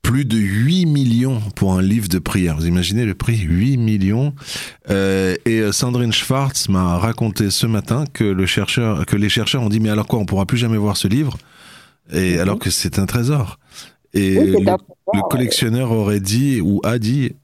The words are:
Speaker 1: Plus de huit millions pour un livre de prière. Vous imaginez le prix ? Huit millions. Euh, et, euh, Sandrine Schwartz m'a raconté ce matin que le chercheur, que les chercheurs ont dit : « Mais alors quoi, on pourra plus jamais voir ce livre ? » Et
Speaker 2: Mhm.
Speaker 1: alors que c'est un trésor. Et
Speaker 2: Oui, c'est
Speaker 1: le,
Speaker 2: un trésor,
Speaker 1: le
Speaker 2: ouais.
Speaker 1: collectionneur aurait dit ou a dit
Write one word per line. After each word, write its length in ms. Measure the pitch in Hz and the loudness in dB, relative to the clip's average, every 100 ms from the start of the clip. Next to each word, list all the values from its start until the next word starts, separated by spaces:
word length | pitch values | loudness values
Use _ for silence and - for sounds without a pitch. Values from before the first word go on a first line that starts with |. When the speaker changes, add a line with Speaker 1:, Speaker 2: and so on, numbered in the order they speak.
Speaker 1:
Plus 220 | - 127 | 0 0
de 120 | 139 113 | 0 0
huit 500 | 101 98 127 180 170 | 0 2 2 2 2
millions 540 | 147 127 117 127 123 104 - | 2 2 2 2 -2 -4 -2
pour 160 | 98 | 0
un 100 | 92 | 2
livre 260 | 95 110 101 | 2 0 0
de 120 | 90 | -2
prière. 340 | - 101 87 76 | -2 0 0 0
Vous 120 | 82 | 0
imaginez 360 | 87 87 104 | 0 0 0
le 100 | 117 90 | -2 -2
prix ? 220 | - 117 | -2 0
Huit 380 | 82 87 120 135 | 2 2 2 2
millions. 580 | 113 107 95 110 143 139 - - - - - | 2 2 2 2 0 -4 -12 -12 -12 -16 -2
Euh, 460 | 98 98 95 92 92 - | 0 2 0 0 -2 0
et, 120 | 113 | 0
euh, 140 | 104 | 0
Sandrine 400 | 98 123 120 120 | 0 0 0 0
Schwartz 560 | 107 - 131 135 - - | -2 0 0 0 -2 0
m'a 280 | 95 92 87 | 0 2 0
raconté 540 | 110 113 113 101 104 | 0 -2 -2 0 -2
ce 160 | - 117 | 0 0
matin 380 | 110 - 117 147 | -2 -2 -4 -4
que 100 | - | -2
le 240 | 107 92 92 | 0 0 0
chercheur, 580 | - 98 - 117 95 | 0 -2 -2 -2 -2
que 120 | 87 104 | -2 0
les 120 | 101 | 0
chercheurs 340 | 123 107 139 | -2 -2 -2
ont 60 | 110 | 0
dit : « 120 | 107 | 0
Mais 80 | 110 | 0
alors 180 | 104 104 | 0 -2
quoi, 140 | 120 | -2
on 40 | |
pourra 220 | 98 98 95 | 0 -2 0
plus 120 | 120 | 0
jamais 180 | 117 110 | 0 0
voir 200 | 104 98 | 0 0
ce 120 | 98 | 0
livre ? » 280 | 120 147 - - - - - - _ _ | 0 -2 -6 -16 -20 -20 -20 -20 _ _
Et 220 | 80 92 | -2 0
Speaker 2:
Mhm. 60 | 87 | 2
Speaker 1:
alors 180 | 92 104 | 0 0
que 100 | - | -2
c'est 300 | - 92 87 | -2 -2 -2
un 60 | 95 | -2
trésor. 520 | 123 120 147 101 - _ - - _ _ | 0 0 0 -2 -8 _ -20 -20 _ _
Et 240 | - 95 190 | 0 2 4
Speaker 2:
Oui, 140 | 101 | 4
c'est 60 | 208 | 4
Speaker 1:
le, 80 | 196 | 2
Speaker 2:
un 60 | 185 | 0
trésor, 200 | - - - | -4 -14 -4
Speaker 1:
le 60 | 202 | -2
Speaker 2:
ouais. 60 | 202 | 0
Speaker 1:
collectionneur 600 | 123 123 - 117 117 127 | 0 0 0 0 0 0
aurait 300 | 113 104 101 | 0 2 0
dit 400 | 98 113 139 127 | 0 0 2 2
ou 200 | 87 101 | 2 0
a 160 | 101 120 | 0 -2
dit 320 | 107 139 127 - | 0 0 -2 -6